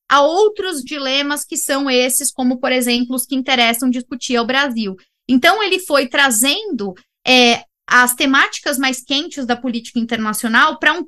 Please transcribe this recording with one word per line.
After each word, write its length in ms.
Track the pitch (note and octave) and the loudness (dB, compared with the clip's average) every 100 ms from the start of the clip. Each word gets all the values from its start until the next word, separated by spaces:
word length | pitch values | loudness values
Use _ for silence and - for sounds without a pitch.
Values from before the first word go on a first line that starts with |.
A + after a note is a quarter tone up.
| - | 2
a 120 | C#4 | 4
outros 600 | C#4+ F4 G#4+ G#4+ F#4+ D4 | 4 4 2 0 -4 -6
dilemas 640 | B3 D4 C4 C4+ C#4+ D4 - | -6 -6 -2 -2 -2 -4 -6
que 100 | E4 | -6
são 320 | - C#4 C#4 | -4 -2 0
esses, 420 | B3+ B3+ B3 C#4 | 2 2 0 -4
como, 280 | - B3+ B3+ | -2 0 0
por 120 | B3+ | 0
exemplo, 440 | B3+ A#3+ A#3+ B3 B3+ | 0 2 0 0 -4
os 120 | - | -4
que 80 | C4+ | -4
interessam 560 | C4 B3+ A#3 A#3 B3+ | 0 2 2 2 0
discutir 440 | B3 - C4 - A#3+ | -2 -4 -10 -2 -2
ao 120 | A#3 | 0
Brasil. 480 | B3+ C#4+ A3+ G3+ F#3+ _ _ - | 0 0 -2 -4 -8 _ _ -2
Então, 320 | B3+ E4 G#4+ | 2 4 2
ele 160 | G4 F#4 | 0 -2
foi 300 | - C#4 C4+ | 0 0 0
trazendo, 880 | D4 C#4 G#3+ C4+ F#4 G#4+ A#3+ G3 F#3 _ _ - | 2 2 2 0 -2 -4 -6 -6 -8 _ _ 2
é, 380 | B3+ A#3+ A#3 - _ - | 4 4 2 -4 _ 0
as 260 | A#3+ B3 | 2 2
temáticas 640 | B3 C#4+ C4+ G#4 - E4+ E4+ | 2 2 2 2 -2 -4 -2
mais 260 | C4 B3+ | -2 -4
quentes 420 | - C#4 D#4+ C#4+ A#3+ | -4 -4 -4 -8 -4
da 100 | A#3+ | -4
política 440 | B3+ A3+ A#3 A#3+ | -4 -6 -6 -6
internacional 800 | A3+ A3+ G#3+ G#3 A3 A#3 D#4 - | -4 -4 -4 -4 0 2 2 2
pra 160 | D4+ | 0
um 100 | D#4+ | -2